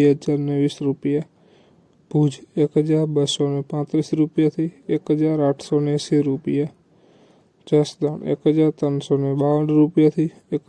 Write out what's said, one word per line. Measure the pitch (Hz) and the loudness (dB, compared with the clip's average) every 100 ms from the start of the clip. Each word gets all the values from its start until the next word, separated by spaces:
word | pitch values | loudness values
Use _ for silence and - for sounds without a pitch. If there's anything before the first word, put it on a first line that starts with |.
| 143 | 4
હજાર | 139 - 147 | 2 0 -2
ને | 143 143 | -2 0
વીસ | 143 - | -2 -2
રૂપિયા, | 143 131 143 147 - _ _ _ _ _ _ _ - | -4 -4 -2 -4 -4 _ _ _ _ _ _ _ -4
ભુજ | 151 147 135 - - | 0 0 -2 -8 -2
એક | 147 156 151 | 0 0 0
હજાર | 156 156 | 0 0
બસો | 147 143 - 143 | 0 -2 -2 -2
ને | 143 | -4
પાંત્રીસ | 139 151 143 156 - | -6 -6 -4 -4 -2
રૂપિયાથી | 156 151 - 151 - 165 - - | 0 0 0 0 0 -6 -8 -6
એક | 151 - | -4 -2
હજાર | 151 156 156 | 0 0 0
આઠસો | 139 139 - 147 | 0 -2 -2 -2
ને | 147 | 0
એંસી | 147 - 147 | -2 0 0
રૂપિયા, | 143 135 147 143 151 - _ _ _ _ _ _ _ _ - | 0 -2 -2 -2 -4 -8 _ _ _ _ _ _ _ _ -2
જસદણ | 151 147 - 147 151 151 | 0 0 -4 -6 -4 -6
એક | 143 156 156 | -2 2 2
હજાર | 156 | 2
ત્રણસો | - 147 143 - 139 | 0 -2 -2 -2 -2
ને | 139 139 | 0 0
બાવન | 143 151 151 | 0 0 2
રૂપિયાથી | 151 151 - 151 160 160 - _ | 2 2 4 2 2 -2 -6 _
એક | 147 | -4